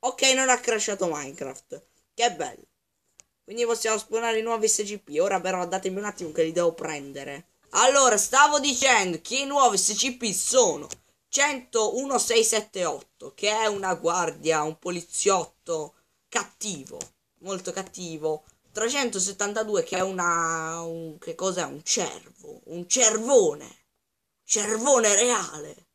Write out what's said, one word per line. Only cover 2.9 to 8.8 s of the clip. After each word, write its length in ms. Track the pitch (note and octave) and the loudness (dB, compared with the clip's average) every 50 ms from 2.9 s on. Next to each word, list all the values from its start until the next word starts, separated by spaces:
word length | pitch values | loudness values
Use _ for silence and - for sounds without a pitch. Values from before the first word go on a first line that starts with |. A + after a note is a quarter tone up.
| _ _ _ _ _ _ - _ _ _ _ | _ _ _ _ _ _ -20 _ _ _ _
Quindi 220 | - G3+ A#3 A#3+ | -12 -4 -2 0
possiamo 340 | A#3 A#3 A3+ - A3+ A3 G#3+ | 0 0 -2 0 0 0 -2
spawnare 400 | - _ G#3 A3+ A#3 A#3 A3+ A3 | -2 _ -4 -2 -2 0 0 0
i 40 | A3 | 0
nuovi 260 | A#3 A3+ A3+ G#3+ G#3+ | -2 -2 0 2 0
S 140 | - - G#3+ | 0 0 -2
C 140 | G3+ G#3 G3+ | -4 -6 -12
P. 200 | _ - C#3+ D3+ | _ -6 -2 0
Ora 200 | F3 G3+ G3 F#3 | 0 2 0 0
però 260 | E3+ F#3 F#3 F3+ F3+ | 0 -2 -2 -2 -2
datemi 320 | F3 F#3 F#3+ F#3 F#3+ F#3 G3 | -2 -4 -4 -4 -4 -6 -4
un 60 | G#3 | -6
attimo 260 | G#3 G3+ - F#3 D#3+ | -8 -8 -8 -12 -8
che 140 | D3+ - E3 | -2 -2 -2
li 80 | D#3+ D#3+ | 0 0
devo 220 | F3 F3 E3+ E3 | 2 2 2 0
prendere. 760 | E3 - D#3 D#3 D3 C#3 C#3 C3+ C#3 C#3 C#3+ C#3 C#3+ - _ _ _ _ _ | -2 -8 -8 -8 -8 -10 -12 -14 -12 -12 -12 -12 -14 -16 _ _ _ _ _
Allora, 460 | - F#3+ A3+ C4 C#4 C#4+ C4+ B3 A3 | 2 4 6 6 6 8 6 6 6
stavo 440 | G3+ - - - C4 D4 D4+ D4 D4 | 4 2 2 6 6 6 6 6 2
dicendo 600 | C4+ D4 C4+ A#3+ | 2 0 0 2